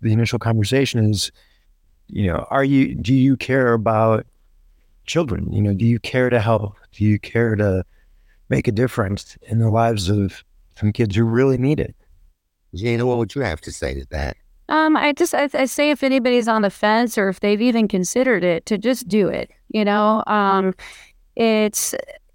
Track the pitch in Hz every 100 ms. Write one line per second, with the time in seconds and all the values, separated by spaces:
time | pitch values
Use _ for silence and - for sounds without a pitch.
0 | 113 110 117 113 117 113 101 131 131 120
1 | 107 104 - - _ _ _ _ _ _
2 | - - 98 80 - 135 139 139 135 -
3 | 98 135 135 127 - 135 123 117 107 110
4 | 113 107 - _ _ _ _ _ _ _
5 | - 160 151 - - 101 104 98 117 117
6 | - 127 127 120 104 110 104 - _ -
7 | 104 104 - 117 117 104 104 92 - _
8 | _ _ _ _ - - - 104 127 -
9 | 95 101 - - - 110 113 110 117 107
10 | 90 104 98 - - _ _ - 104 104
11 | 113 95 113 117 135 127 131 156 - -
12 | _ _ _ _ _ _ _ 90 117 117
13 | 123 120 110 139 117 78 - - 69 67
14 | 65 76 69 - _ _ - 302 311 311
15 | 294 285 349 - 285 - 262 - 294 294
16 | 269 262 247 247 233 220 202 - 214 220
17 | 240 226 196 185 208 208 240 226 208 190
18 | 175 - 262 202 180 170 - 202 220 254
19 | 208 214 175 - - _ - 214 208 208
20 | 214 220 - 214 196 196 190 185 - -
21 | - _ _ - 226 214 214 - - -
22 | - - _